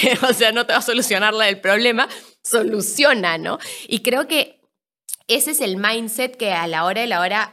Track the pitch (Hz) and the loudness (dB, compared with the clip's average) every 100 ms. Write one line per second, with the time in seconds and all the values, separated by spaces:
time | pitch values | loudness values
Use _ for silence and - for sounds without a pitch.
0 | 262 240 262 214 220 226 240 - 247 240 | 2 2 2 4 2 2 0 0 0 0
1 | - 196 214 214 208 196 190 208 240 226 | 0 2 2 2 2 2 2 2 2 2
2 | - - - _ - 233 220 214 - - | -2 -6 -20 _ -2 0 0 -2 -4 2
3 | 294 247 175 165 165 - - - - 226 | 4 4 0 -2 -4 -6 -8 -14 -6 -4
4 | 247 254 294 311 - _ _ _ _ _ | 0 -2 0 -2 -2 _ _ _ _ _
5 | - - - 226 302 302 220 185 208 226 | -14 -10 -2 0 0 -2 -2 0 0 0
6 | 226 240 254 254 208 170 170 160 175 202 | -4 -4 -4 -4 -2 -2 -2 -2 0 -2
7 | 240 175 180 208 208 | -2 0 0 0 -2